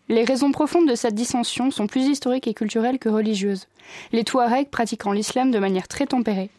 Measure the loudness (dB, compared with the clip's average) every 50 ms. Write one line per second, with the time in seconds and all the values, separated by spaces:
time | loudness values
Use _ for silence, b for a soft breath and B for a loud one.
0 | _ 0 2 2 2 2 2 2 2 2 2 2 0 2 4 4 4 4 2 2
1 | 0 -2 -2 -2 -2 -2 -2 -2 -2 -2 -2 -2 -2 -2 0 -2 -2 -2 0 0
2 | 2 2 0 0 0 -2 -2 -2 -2 -4 -4 -4 -4 -2 0 0 0 0 0 -2
3 | -2 0 0 0 0 0 0 0 0 -2 -2 -4 -6 _ _ B B B B B
4 | B B B -2 0 2 2 2 2 4 2 2 0 0 -2 -2 -2 -2 -4 -4
5 | -4 -2 -2 -2 -2 -2 0 0 2 2 2 2 2 0 0 -2 -2 -4 -4 -4
6 | -2 0 0 0 0 0 -2 -2 -4 -6 _